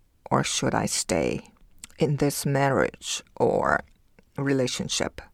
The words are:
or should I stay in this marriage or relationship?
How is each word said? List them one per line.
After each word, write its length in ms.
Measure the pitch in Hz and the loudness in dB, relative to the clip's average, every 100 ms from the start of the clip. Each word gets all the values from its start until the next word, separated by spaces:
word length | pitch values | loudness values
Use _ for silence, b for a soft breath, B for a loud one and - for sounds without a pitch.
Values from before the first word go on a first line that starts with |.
| _ _ - | _ _ -2
or 140 | 131 | 0
should 320 | - - 127 113 | 0 -2 0 0
I 120 | - | 0
stay 640 | - - 85 62 - - - - - - - | -2 0 0 0 -4 -10 -20 -20 -20 -12 -2
in 200 | 160 143 | 0 2
this 280 | 143 - 147 | 0 0 0
marriage 760 | 139 139 113 60 - - - - - | 2 2 2 2 -2 -8 -8 -6 0
or 420 | - - 71 71 - _ _ _ _ - | 2 2 2 2 0 _ _ _ _ -4
relationship? 840 | 139 135 123 - - - - - - | 0 0 0 -4 -4 -4 -4 -6 -18